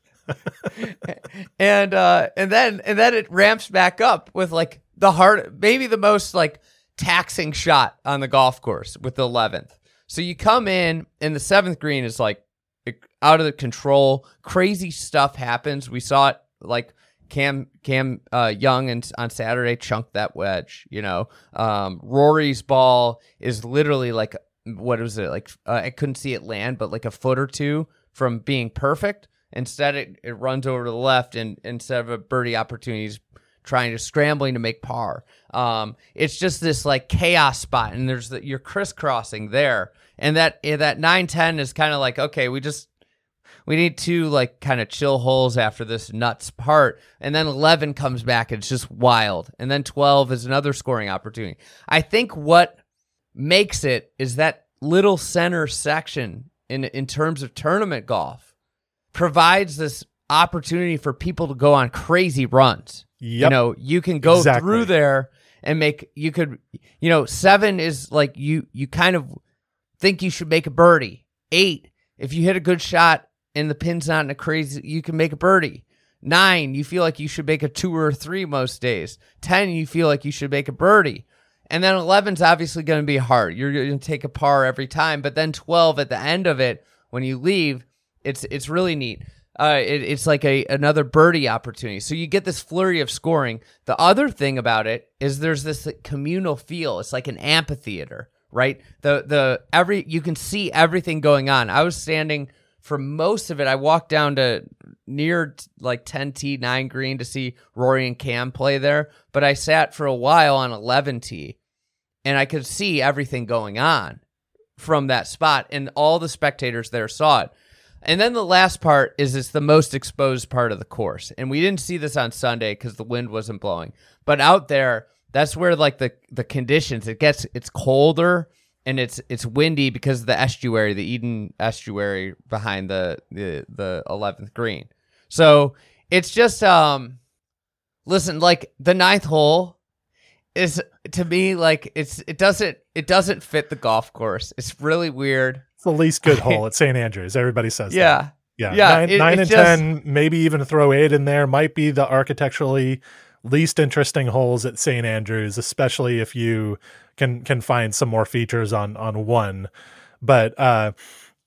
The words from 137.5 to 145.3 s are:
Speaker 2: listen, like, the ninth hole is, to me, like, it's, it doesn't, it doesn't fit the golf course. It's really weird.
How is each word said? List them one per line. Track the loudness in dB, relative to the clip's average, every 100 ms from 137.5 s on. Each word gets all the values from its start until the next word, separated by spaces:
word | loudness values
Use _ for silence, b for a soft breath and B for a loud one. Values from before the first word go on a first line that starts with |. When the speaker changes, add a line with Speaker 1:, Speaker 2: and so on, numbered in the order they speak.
| _ _ _ _ _
Speaker 2:
listen, | -2 -2 0 2
like, | 2 2 -2 _
the | 2
ninth | 4 4 4
hole | 2 4 4 4 0 _ _ _ _ _ _ _ _
is, | -2 -2 -2 -8 _ -10
to | -6
me, | -2 0 0
like, | 2 2 0 -4
it's, | -8 -8 -10 -12
it | 0
doesn't, | 2 2 -4 -6 _
it | -10 2
doesn't | 2 2 -4
fit | -4 -4 -4
the | -4
golf | 0 0 -2
course. | -8 -6 -6 -8 -12
It's | -12 -8
really | -2 -2 -2
weird. | -4 -2